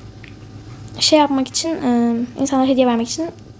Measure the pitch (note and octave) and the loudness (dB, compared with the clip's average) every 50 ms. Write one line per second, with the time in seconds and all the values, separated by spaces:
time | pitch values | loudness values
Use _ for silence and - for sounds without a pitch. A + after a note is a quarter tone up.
0 | - - - - - - - - - - - - - - - - - - - - | -18 -20 -20 -20 -20 -20 -20 -20 -20 -20 -20 -18 -18 -18 -18 -18 -16 -16 -8 -4
1 | - - D#4 D4+ D4 C#4+ C#4 C4+ C4 C4 - - - E4 D#4+ - - B3 A#3+ A#3+ | 2 4 6 6 6 4 2 0 -2 -2 -4 -4 -2 -2 -4 -2 0 0 2 2
2 | A#3 A#3 A#3 A#3 B3 B3 - - C4+ C#4 C#4 C4 C4 C4 C4+ B3 C4 B3 A#3 A3+ | 2 2 0 0 -2 -4 -4 -4 -2 0 2 2 2 4 4 4 4 4 4 2
3 | A#3 A#3+ - - D#4+ E4+ - - - - - | -2 -2 -4 -4 -6 -6 -8 -12 -18 -20 -20